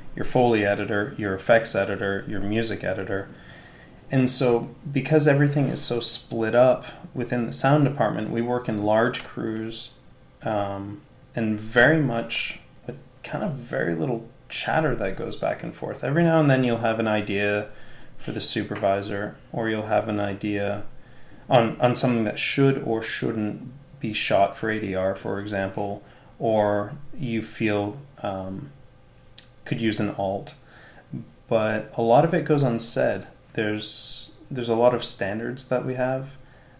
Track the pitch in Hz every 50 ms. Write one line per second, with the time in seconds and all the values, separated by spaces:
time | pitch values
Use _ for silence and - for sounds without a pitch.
0 | - - - - - - - 131 123 120 113 107 101 101 101 104 101 104 107 101
1 | 107 - - - 107 98 95 95 - - 117 113 113 - - 98 98 104 98 92
2 | 101 98 98 98 - - 107 101 101 101 107 113 113 107 101 95 - 92 92 98
3 | 95 92 98 95 98 - - - - - - - - - - - - - - -
4 | - - 135 131 127 123 - - 131 123 117 117 139 - - - - 143 143 135
5 | 135 - 156 156 143 151 139 143 147 143 143 151 135 120 120 - - - 120 117
6 | - - - - - - 123 113 113 110 113 120 127 127 123 - - - - -
7 | - - - 131 120 - 123 123 117 - - - - 135 147 151 139 123 - -
8 | 113 104 113 110 107 110 117 117 117 120 123 120 - 123 110 104 104 107 107 110
9 | 117 123 120 - - - - 120 117 113 110 110 110 113 - - - - - -
10 | - - - - - - - - - 117 107 104 101 98 98 98 98 101 104 -
11 | - - - - - - - 131 113 107 107 104 - - - 120 120 143 160 160
12 | 143 120 117 117 117 - - - - - - - - - - - - - - -
13 | - - - - - - - - - 180 139 123 117 - 135 135 - 170 170 160
14 | 156 143 117 113 - - - - - - - - - - 127 160 160 139 113 -
15 | 104 95 - - - 104 - - - 101 95 - 113 113 - - - - - -
16 | - 131 143 170 170 165 160 160 151 139 131 131 127 120 117 110 120 113 113 117
17 | 113 110 107 107 101 104 98 101 104 104 104 104 - - - - - - - -
18 | - - - - - 120 110 110 - - - 113 101 - 104 - 104 98 98 101
19 | 98 107 104 101 104 - - - - - - 123 113 113 110 107 107 - 104 107
20 | 104 113 107 104 101 98 98 98 - 104 104 101 101 101 95 95 - - - -
21 | - - - - - - - - - - 139 123 113 107 110 - 127 123 120 -
22 | - 127 120 117 110 107 - - - - - 143 139 139 135 - - 117 113 110
23 | - - - - 131 123 113 110 107 104 95 - - - - - - - - -
24 | - 110 104 - - - 107 95 98 98 - - 117 110 107 107 104 98 92 92
25 | 95 95 98 - - 110 101 101 101 104 104 98 95 95 - 104 101 101 101 101
26 | - - - - - - - - 147 113 110 107 104 104 104 104 101 - 143 -
27 | - - - - 139 117 113 110 107 - - - 113 104 104 104 104 104 113 139
28 | - - - - - 104 95 95 95 95 95 101 139 - - - - - - -
29 | - - - - - - - - - - - - - - 139 113 113 110 104 107
30 | 104 98 - - 98 95 101 98 - - - - - - - - - - - -
31 | - - - 120 - - - - - - 120 110 107 110 110 107 - - - -
32 | 117 113 117 139 160 165 185 160 143 - 151 139 139 123 117 113 - - - 131
33 | 127 120 101 98 98 - - - - - - 117 107 107 107 104 - - - -
34 | - - - - - - - - - - 139 127 117 117 113 113 120 123 123 113
35 | - - - - 101 95 104 110 120 123 127 131 - - 127 123 - 127 127 127
36 | 127 131 131 131 139 139 - - - - - - - - -